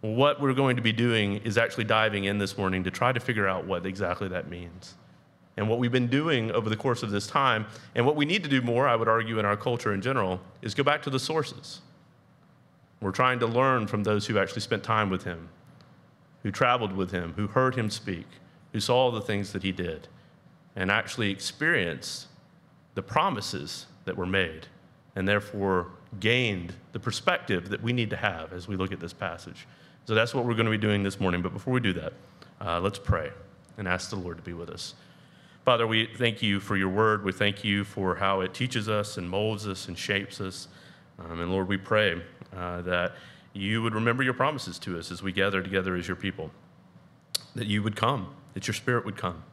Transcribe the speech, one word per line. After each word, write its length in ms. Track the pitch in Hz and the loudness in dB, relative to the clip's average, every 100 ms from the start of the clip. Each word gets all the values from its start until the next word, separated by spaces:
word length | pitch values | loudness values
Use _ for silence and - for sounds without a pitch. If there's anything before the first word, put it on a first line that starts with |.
What 400 | 110 110 143 147 | -2 4 4 4
we're 120 | 139 | 0
going 240 | 127 135 123 | 4 4 4
to 60 | |
be 100 | 113 | 2
doing 460 | 113 120 113 101 101 | 4 4 4 2 0
is 200 | 113 104 | 0 2
actually 260 | 117 - | 2 0
diving 380 | 104 110 110 104 | 2 4 4 2
in 160 | 98 104 | 0 0
this 180 | 98 - | -2 0
morning 280 | 95 92 | 0 2
to 60 | 90 | -2
try 180 | - 123 | 2 2
to 80 | 127 | 2
figure 300 | - 110 98 | -2 0 0
out 180 | 92 82 | 0 -2
what 180 | 90 | -4
exactly 440 | 92 95 92 90 98 | -4 -4 -2 -2 -4
that 200 | 90 - | -4 -6
means. 460 | 87 87 85 - - - - _ _ _ - | -10 -12 -14 -18 -20 -20 -20 _ _ _ -4
And 120 | 107 | 0
what 120 | 117 | 2
we've 100 | 123 | 2
been 160 | 127 120 | 2 2
doing 460 | 131 160 139 110 | 2 2 0 2
over 180 | 101 110 | 0 0
the 60 | 107 | 0
course 260 | 135 120 | 0 0
of 80 | 110 | 0
this 160 | 101 101 | -2 0
time, 400 | - 135 110 107 - - - | 2 4 2 -2 -12 -6 2
and 100 | 123 | 4
what 80 | |
we 100 | 151 | 4
need 200 | 147 196 | 2 2
to 40 | 160 | 2
do 140 | 135 | 2
more, 240 | 120 117 139 | 4 4 4
I 80 | |
would 140 | 117 113 | 4 4
argue, 320 | 113 113 110 | 4 2 0
in 40 | |
our 120 | 101 104 | 2 2
culture 360 | 127 120 110 | 0 0 0
in 80 | 101 | 0
general, 400 | 107 135 95 92 - - | 0 0 0 -2 -6 -10
is 120 | 113 | -6
go 120 | 104 | 2
back 180 | 139 147 | 4 4
to 80 | 151 | 0
the 80 | 131 | -2
sources. 640 | - 160 143 - - - - - - _ _ _ _ _ _ _ _ _ | 0 -2 -2 -6 -16 -18 -20 -20 -20 _ _ _ _ _ _ _ _ _
We're 100 | 98 | -4
trying 300 | 92 127 123 | 2 4 4
to 60 | 117 | 2
learn 400 | 117 135 127 107 | 4 4 4 2
from 160 | 104 | 0
those 240 | 104 104 101 | 2 0 2
who 100 | 104 | 2
actually 240 | 92 - | 2 -2
spent 220 | - 110 | -2 -4
time 260 | 104 110 104 | 2 2 2
with 140 | 92 | 0
him, 240 | 92 85 82 - - - - - - _ _ - | -4 -10 -12 -20 -20 -20 -20 -20 -20 _ _ -8
who 80 | 107 | -6
traveled 400 | 95 127 123 107 | 2 4 4 0
with 180 | 95 92 | -2 -2
him, 220 | 90 85 | -2 -4
who 140 | 82 104 | -4 0
heard 260 | 117 131 | 4 4
him 160 | 123 107 | 2 -4
speak, 360 | - - 85 - - - - - | -4 -6 -8 -8 -20 -20 -20 -8
who 80 | 113 | -4
saw 300 | - 123 131 | 2 4 4
the 100 | 113 | 2
things 320 | 101 101 101 | -2 -2 -2
that 100 | 98 | -4
he 80 | 95 | -4
did, 380 | 90 87 78 - - - _ - - - | -2 -4 -6 -12 -20 -20 _ -20 -20 -16
and 160 | - 92 | -4 2
actually 400 | 104 - - 104 | 2 2 -2 -2
experienced 960 | 95 - - 156 160 87 69 - - - - - - _ - _ | -2 -8 -2 0 2 0 -4 -8 -12 -14 -20 -20 -20 _ -20 _
the 80 | - | -10
promises 840 | - - 185 160 - 90 73 - - - - | -2 2 2 0 -4 -6 -8 -12 -14 -14 -8
that 100 | 92 | -6
were 80 | |
made, 420 | 90 98 87 80 - - - - _ | 0 2 0 -4 -18 -20 -20 -20 _
and 140 | - 95 | -4 2
therefore 600 | 104 101 104 98 92 85 - - 98 | 2 0 -4 0 0 -2 -12 -16 -2
gained 520 | 107 123 120 95 85 - - | 2 2 2 -2 -6 -12 -12
the 60 | 113 | -8
perspective 720 | - - - 175 - 95 90 | -6 -2 0 0 0 -2 0
that 140 | 101 | -4
we 100 | 113 | -2
need 160 | 123 110 | 0 0
to 80 | - | 0
have 340 | 107 85 82 | -2 -2 -8
as 120 | 90 90 | -10 -6
we 80 | |
look 160 | 95 95 | -4 -4
at 80 | 87 | -4
this 140 | 85 | -10
passage. 540 | - 95 82 - 87 - - - - - | -8 -8 -8 -12 -16 -20 -20 -20 -20 0
So 80 | |
that's 200 | 110 117 | 2 2
what 120 | 135 120 | 0 0
we're 80 | |
gonna 160 | 110 113 | 2 2
be 80 | 107 | 2
doing 240 | 104 101 | 2 2
this 180 | 98 95 | 0 0
morning. 220 | 95 90 | 0 2
But 100 | 87 | -2
before 220 | - - | -6 -2
we 60 | 127 | 0
do 120 | 104 | 0
that, 220 | 85 80 - - - - - | -2 -4 -10 -20 -20 -20 -10
uh, 180 | 85 85 | -4 0
let's 180 | 95 98 | 0 -2
pray 320 | - 92 73 - - - - - | 0 0 0 -10 -20 -20 -20 -8
and 100 | 95 | -2
ask 220 | 90 - | -2 -2
the 80 | 101 | -6
Lord 220 | 90 82 | -6 -8
to 40 | |
be 120 | - | -10
with 160 | 85 82 | -10 -10
us. 240 | 80 - - - - - - - - - | -10 -12 -14 -20 -20 -20 -20 -20 -2 2
Father, 200 | 120 117 | 4 4
we 200 | 110 110 | 2 2
thank 340 | 104 120 110 | 2 0 2
you 180 | 110 98 | 2 2
for 160 | 98 | 2
your 140 | 98 95 | 0 2
word. 360 | 95 110 107 | 4 4 4
We 80 | 98 | 0
thank 300 | 90 101 101 | 0 0 0
you 220 | 107 101 | 0 0
for 300 | 101 - 92 | 0 -2 -2
how 260 | 87 98 95 | 0 2 2
it 140 | 92 | 0
teaches 340 | - 123 120 104 | -2 -2 -2 0
us 300 | 107 104 - | -2 -2 -6
and 100 | 87 | -4
molds 380 | 95 107 107 104 | 0 0 -2 -6
us 200 | 95 - | -8 -8
and 120 | 87 | -8
shapes 420 | - 101 98 - | -2 -2 -2 -8
us. 280 | 95 92 - - - - - - | -8 -8 -14 -18 -20 -20 -20 -18
Um, 220 | 82 85 | -10 -6
and 100 | 87 | -2
Lord, 180 | 95 92 | 0 0
we 80 | 98 | -2
pray, 460 | 95 107 107 85 87 - - 92 | 2 2 2 0 -8 -18 -16 -8
uh, 240 | 90 87 | -6 -6
that 360 | 87 87 90 - - - - | -2 0 0 -4 -20 -20 -16
you 300 | 101 101 113 | -6 -2 0
would 120 | 113 | 0
remember 280 | 110 117 120 | 0 0 2
your 100 | 131 | 0
promises 460 | 123 135 143 - 85 | 2 0 0 -8 -10
to 200 | - 87 | -6 -6
us 140 | 82 | -6
as 100 | 85 | -6
we 80 | 95 | -4
gather 300 | 87 98 98 | 2 2 2
together 320 | 92 95 92 | 0 0 0
as 140 | 90 87 | -2 -2
your 80 | 87 | -4
people, 340 | 101 - 80 - - - - - - - _ - - | -4 -6 -10 -12 -20 -20 -20 -20 -20 -20 _ -10 -8
that 120 | 120 107 | -6 -2
you 160 | 104 | 0
would 140 | 104 104 | 0 2
come, 320 | 117 135 92 - - | 2 2 -4 -12 -14
that 120 | - - | -8 -4
your 80 | |
Spirit 320 | 107 - 120 107 | -2 0 0 0
would 100 | 101 | -4
come 260 | 92 85 - | -6 -6 -14